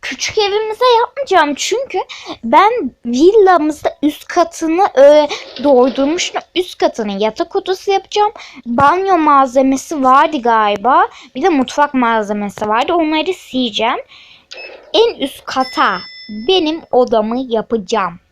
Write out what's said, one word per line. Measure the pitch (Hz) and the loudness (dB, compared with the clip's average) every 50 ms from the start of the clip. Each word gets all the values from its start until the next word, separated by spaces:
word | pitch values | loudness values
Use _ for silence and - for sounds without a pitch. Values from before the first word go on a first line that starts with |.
Küçük | - - 269 - - - - - | -12 -12 -10 -8 -10 -6 -4 -2
evimize | 415 403 392 427 440 440 427 - 494 508 480 453 | -2 -2 -2 -4 -4 -6 -6 -2 0 2 2 2
yapmayacağım | 466 466 _ - 554 - 381 349 311 285 294 | 0 -2 _ -10 -6 0 2 2 2 2 -2
çünkü | 285 - - 381 466 554 - - 370 - _ - - - 381 320 - - | -6 -4 -4 -4 -4 -4 -6 -6 -8 -8 _ -12 -20 -16 -16 -16 -12 -4
ben | 226 247 311 370 427 480 494 339 247 - _ _ | 2 4 4 4 4 2 0 -4 -6 -10 _ _
villamızda | 240 240 247 294 359 415 453 392 370 359 339 302 302 302 - - - - _ - | -6 0 4 4 6 6 6 6 6 4 2 2 -2 -4 -4 -6 -8 -6 _ -4
üst | 294 294 - - | -4 -4 -4 -14
katını, | _ - 349 339 330 - - 330 320 320 349 392 - - - | _ 0 0 0 0 -2 -8 -4 -4 0 0 0 0 4 6
e, | 277 285 294 302 302 294 392 - - - - - 240 | 6 8 8 6 4 2 -4 -10 -12 -16 -16 -4 0
doldurmuştum. | 294 285 247 247 269 226 - 269 277 320 359 - - - 370 - _ _ | 2 4 4 4 2 2 -2 -2 -2 -2 -4 -6 -6 -8 -10 -10 _ _
Üst | 330 370 - - _ | -6 -6 -6 -4 _
katını | 381 302 - - 226 208 196 196 208 | -2 -2 -2 -4 -8 -6 -4 -4 -4
yatak | 214 220 - 339 339 - | -4 -2 -4 -8 -4 -4
odası | 392 381 - 381 - - - | -8 -4 -4 -6 -6 -2 -2
yapacağım. | 392 381 381 _ - 415 415 415 415 - - - - 269 - | -2 -2 -2 _ -2 0 0 0 -2 -8 -20 -20 -20 -18 -10
Banyo | 233 240 240 277 277 330 359 381 392 381 339 | -6 -2 2 2 2 2 2 0 0 0 2
malzemesi | 311 302 294 277 269 262 233 269 269 269 269 262 - - 339 294 262 | 2 4 4 4 2 2 2 0 2 2 0 -2 -4 -8 -6 -2 2
vardı | 254 262 277 302 330 311 285 | 4 4 4 4 2 0 -2
galiba. | 226 240 233 220 214 208 202 202 196 240 269 330 392 453 - - - 269 _ | 0 0 2 2 2 0 0 -2 0 2 2 2 2 0 -2 -16 -20 -16 _
Bir | 262 | -2
de | 277 392 | 0 0
mutfak | 339 277 254 247 - - 294 285 285 | 2 2 0 -2 0 -2 -2 0 0
malzemesi | 262 247 226 226 226 214 196 214 208 208 202 185 - 220 214 | 0 0 0 0 -2 -2 -4 -4 -6 -6 -8 -8 -8 -4 -2
vardı. | 214 226 262 320 - | 0 -2 0 0 0
Onları | 349 320 302 311 311 311 349 370 | 0 0 0 -2 -2 -2 -4 -6
sileceğim. | - - - - 262 254 233 202 214 214 233 269 415 554 _ - - - - _ _ _ _ - - - - - - - - - | -8 -10 -8 -6 -4 -4 -4 -4 -2 -2 -2 -2 -4 -8 _ -20 -20 -20 -20 _ _ _ _ -20 -20 -20 -20 -20 -20 -20 -4 0
En | - 453 466 - | 2 2 2 0
üst | - - 170 - - _ | -4 -8 -8 -8 -12 _
kata | - - 269 262 262 - - 285 233 196 180 - - - - - - 214 214 220 254 | -8 -4 -4 -4 -4 -2 0 0 0 0 -4 -8 -14 -20 -20 -16 -14 -12 -10 -4 -2
benim | 381 370 339 302 311 330 - _ | -2 0 0 -2 -6 -6 -10 _
odamı | - 247 254 226 233 220 214 214 233 247 | 0 0 0 2 0 -2 -2 -2 -4 -6
yapacağım. | 269 254 226 220 202 _ 247 233 190 - 233 220 190 175 170 175 _ _ | -6 -4 -4 -6 -4 _ -6 -6 -4 -4 -4 -4 -4 -4 -8 -12 _ _